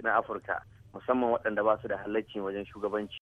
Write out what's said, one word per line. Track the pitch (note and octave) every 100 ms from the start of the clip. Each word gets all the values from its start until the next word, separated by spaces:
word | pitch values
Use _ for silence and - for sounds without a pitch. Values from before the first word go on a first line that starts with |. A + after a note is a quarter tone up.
na | A2+ A2
Afirka, | A#2 G#2+ - F2+ - - -
musamman | G2 - B2+ A#2+
waɗanda | A#2 A2+ G#2+
ba | G#2+ G#2+
su | A2+
da | G2
halacci | G2+ A2 G#2+ G#2+
wajen | G2 G2 G2
shugabanci. | G#2 G2+ G#2 G#2 -